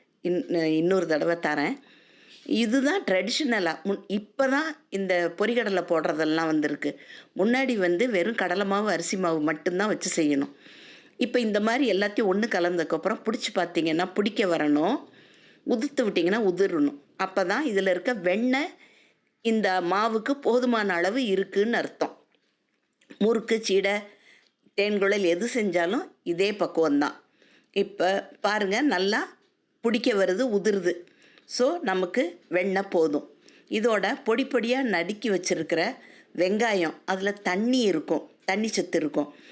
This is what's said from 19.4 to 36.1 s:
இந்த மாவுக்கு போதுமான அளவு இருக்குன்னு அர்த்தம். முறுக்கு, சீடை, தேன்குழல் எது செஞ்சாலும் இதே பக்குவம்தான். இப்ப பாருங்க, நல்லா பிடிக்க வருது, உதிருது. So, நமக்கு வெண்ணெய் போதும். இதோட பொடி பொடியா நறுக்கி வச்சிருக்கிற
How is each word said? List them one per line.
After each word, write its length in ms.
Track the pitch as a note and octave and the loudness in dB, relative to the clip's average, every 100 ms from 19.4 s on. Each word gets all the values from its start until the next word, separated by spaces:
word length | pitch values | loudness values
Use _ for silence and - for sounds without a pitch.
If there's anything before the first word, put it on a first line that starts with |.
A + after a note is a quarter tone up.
இந்த 400 | A3+ A3 G3 F#3 | 0 2 2 0
மாவுக்கு 500 | F3 F#3+ A3+ A3 A3 | 0 0 0 0 -2
போதுமான 640 | C#4 - A#3+ B3+ A#3 G3+ | -2 2 2 2 2 0
அளவு 300 | F3 F3+ A#3+ | 0 0 0
இருக்குன்னு 520 | B3 F#3+ G3 F#3+ G#3+ A3 | 0 0 0 0 0 0
அர்த்தம். 500 | D3+ - D#3 - _ _ _ _ _ _ _ _ _ - | -2 -4 -6 -6 _ _ _ _ _ _ _ _ _ -2
முறுக்கு, 440 | G3+ A#3 G#3 A3+ A3 | 2 2 0 -2 2
சீடை, 340 | G3 G3 G#3 G#3 - _ - _ _ _ - | 2 2 -2 -6 -18 _ -20 _ _ _ -2
தேன்குழல் 440 | G3+ G#3 G3 G3+ | 0 2 2 2
எது 300 | F3+ F3 A#3 | 2 2 0
செஞ்சாலும் 560 | B3 G#3+ F3 E3+ A#3+ F#4 - | -2 0 2 0 0 -4 -10
இதே 300 | - E3+ G3 | -6 0 0
பக்குவம்தான். 720 | G#3 F3 - D#3+ C#3+ D3 - _ _ _ _ _ | 0 -2 2 2 4 0 -4 _ _ _ _ _
இப்ப 580 | G3 G3 - E3+ G3 G3 - | -4 -4 0 0 0 -4 -4
பாருங்க, 400 | G3+ G#3+ G3 G#3 | -2 0 0 2
நல்லா 560 | C#4+ F3+ F#3+ A3 F4+ - _ _ _ _ | 2 2 0 0 -4 -10 _ _ _ _
பிடிக்க 320 | A3+ A3+ B3 | -2 0 2
வருது, 360 | G#3 F#3 F#3 C4 | 2 2 2 0
உதிருது. 400 | G3+ G#3+ G3+ F3 F3 - _ _ - | 2 2 0 0 -4 -10 _ _ -20
So, 340 | _ - B3+ F4 | _ 0 0 0
நமக்கு 580 | C4+ F#3 F#3 - E4+ - _ | -2 0 0 0 -2 -4 _
வெண்ணெய் 420 | F3 F#3+ F#3+ G3 | -2 0 0 0
போதும். 400 | E3+ D#3+ C#4+ - - - - _ | 2 2 0 -6 -18 -20 -20 _
இதோட 560 | G#3+ A3+ G#3+ F#3+ F#3+ | -2 2 2 0 -2
பொடி 200 | - A#3 | 0 0
பொடியா 380 | C4 B3+ A3 B3+ | 0 0 0 0
நறுக்கி 480 | B3+ F3+ F3 G#3 - | 0 -2 -2 -4 -2
வச்சிருக்கிற 640 | F#3 F3+ D#3+ D#3+ D#3+ F#3+ C4 - | -2 0 -2 -2 -2 -2 -6 -16